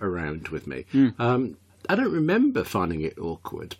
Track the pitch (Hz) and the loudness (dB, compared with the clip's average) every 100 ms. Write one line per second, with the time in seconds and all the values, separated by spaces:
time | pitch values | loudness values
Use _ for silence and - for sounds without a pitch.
0 | 101 90 78 80 78 78 - 65 - 139 | -4 -2 -4 -6 -6 -8 -6 -10 0 4
1 | 131 - 120 127 123 78 _ _ - 202 | 4 4 2 2 0 -6 _ _ 0 0
2 | 254 165 156 214 277 254 - 104 87 80 | 2 2 2 4 4 2 0 0 0 0
3 | 78 - 85 80 - - 82 | -4 -4 -6 -6 -8 -10 -10